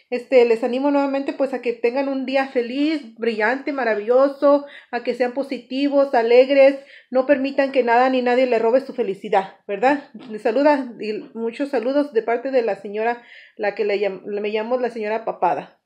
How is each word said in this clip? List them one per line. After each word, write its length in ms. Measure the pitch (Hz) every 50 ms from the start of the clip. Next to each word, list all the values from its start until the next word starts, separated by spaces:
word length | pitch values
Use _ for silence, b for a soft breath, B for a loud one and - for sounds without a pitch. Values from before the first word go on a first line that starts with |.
| b b
Este, 340 | 247 247 240 _ 269 254 240
les 180 | 240 226 226 254
animo 260 | 240 233 262 269 285
nuevamente, 420 | 285 285 277 277 269 277 277 302 302
pues, 200 | - 277 262 269
a 60 | 247
que 120 | 247 247 233
tengan 360 | - - 233 240 277 277 269
un 160 | 277 269 262
día 220 | 247 262 269 269
feliz, 680 | 269 - 254 240 233 247 277 285 302 320 294 262 226 -
brillante, 560 | - 220 233 226 208 214 214 247 277 277 302 285
maravilloso, 960 | 269 247 226 214 208 208 220 247 262 269 285 277 - 311 285 285 285 285 B B B B B
a 120 | - 240 240
que 120 | 254 240
sean 180 | 240 254 240 247
positivos, 840 | 277 269 269 285 233 240 _ 254 262 285 285 269 285 277 277 277
alegres, 640 | 240 226 233 240 247 262 262 285 277 269 277 277 277 B B B B B B
no 160 | 247 254 262
permitan 460 | 262 294 254 262 277 277 - 277 269 269
que 100 | 269 233
nada 260 | 233 233 240 254 262
ni 140 | 262 254 247
nadie 240 | 247 247 247 262
le 120 | 247 240 220
robe 220 | 233 226 233 262
su 140 | 254 - 220
felicidad, 600 | - 233 196 196 - - 214 208 196 190 - - _ _
¿verdad? 440 | - 202 196 214 262 294 285 - - _ 214 - -
Les 120 | 214 208 -
saluda 520 | 233 220 262 285 302 294 285 262 240 220 -
y 120 | - 208 214 196 - - _
muchos 360 | 226 226 226 226 - 285 277
saludos 420 | 277 247 220 254 269 294 277 285 247
de 80 | 226 220
parte 280 | 233 233 247 254 269
de 120 | 262 262 233
la 140 | 226 208
señora, 460 | 196 - 208 202 214 220 233 240 233 B B B B B B B
la 180 | - 214 202 196
que 100 | 208 214
le 140 | 208 202 196
llam-, 240 | 208 196 190 185 -
me 240 | - 202 208 208 208
llamo 300 | 214 220 220 233 247 254
la 100 | 247 233
señora 380 | 240 233 214 208 220 226 220
Papada. 540 | - - - - 175 165 - 180 - _ _ _